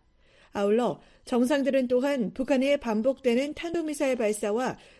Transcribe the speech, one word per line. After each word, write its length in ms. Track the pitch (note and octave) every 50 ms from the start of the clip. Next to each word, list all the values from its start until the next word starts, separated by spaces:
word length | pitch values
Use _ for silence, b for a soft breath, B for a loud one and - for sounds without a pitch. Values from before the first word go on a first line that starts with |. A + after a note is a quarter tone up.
| _ _ _ b b b b b b b -
아울러 480 | G#3 G3+ G3+ G#3+ A#3 B3 G3+ C#3+ b b b b b b
정상들은 600 | - B3+ A#3 B3 B3+ D4+ C#4 C4+ C#4 C4 C4+ B3+
또한 440 | A#3+ B3+ B3 C4 C#4+ C#4+ C4+ G#3+ F#3 -
북한의 440 | - C4 - C#4+ B3+ C4 C#4 C#4+
반복되는 800 | C#4+ - A#3+ G#3+ G#3+ A3 C4+ C4 - - B3 A#3 B3 C#4 C#4+ D4+
탄도미사일 640 | - - E4+ E4+ E4+ D#4+ D#4 D4 - D4+ C4+ B3+
발사와 600 | A#3+ A3+ G#3 G#3+ - - G#3 G#3 A#3 C4 A3 - B B B B B